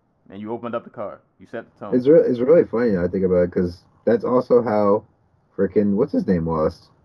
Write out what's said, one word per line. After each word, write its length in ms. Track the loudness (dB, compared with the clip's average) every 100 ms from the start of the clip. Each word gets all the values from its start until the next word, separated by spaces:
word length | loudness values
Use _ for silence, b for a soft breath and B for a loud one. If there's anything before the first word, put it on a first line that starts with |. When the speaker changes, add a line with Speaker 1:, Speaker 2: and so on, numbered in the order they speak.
| _ _ _
Speaker 1:
And 100 | -14
you 120 | -10
opened 220 | -10 -8
up 100 | -10
the 60 | -10
card. 280 | -12 -12 -14 _ _
You 80 | -16
set 200 | -14 -14
the 40 | _
tone. 140 | -4
Speaker 2:
It's 120 | 0 4
re-, 120 | 4
it's 180 | 4 0
really 260 | 2 2
funny, 320 | 2 -2 -2 0
I 100 | -2
think 160 | -2 0
about 160 | 2
it, 100 | 0
'cause 320 | 0 -4 -6 _ _ 0
that's 180 | 0
also 380 | 0 -2 2 2
how 420 | 2 0 2 0 -2 _ _ _ _
frickin', 380 | -4 -2 0 0 0
what's 160 | -2
his 140 | -2 -2
name 200 | -2 -2
lost? 420 | -2 -2 -4 _ _